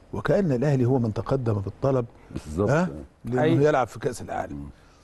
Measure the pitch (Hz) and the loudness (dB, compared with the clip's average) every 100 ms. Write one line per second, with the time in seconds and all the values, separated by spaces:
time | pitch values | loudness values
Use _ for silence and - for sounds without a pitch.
0 | - - 120 190 185 123 147 135 120 135 | -12 -6 0 2 2 2 2 2 4 2
1 | 117 104 - 135 117 107 98 - 135 131 | 0 -2 -2 -2 0 -2 -2 -2 0 0
2 | 117 - - 78 76 78 104 151 180 76 | -2 -10 -14 -14 -8 -2 2 2 0 -4
3 | - _ 120 127 151 135 147 143 120 110 | -14 _ -4 0 2 4 4 4 0 -4
4 | 135 117 101 - - 71 71 - - - | -6 -6 -8 -8 -8 -10 -12 -16 -20 -20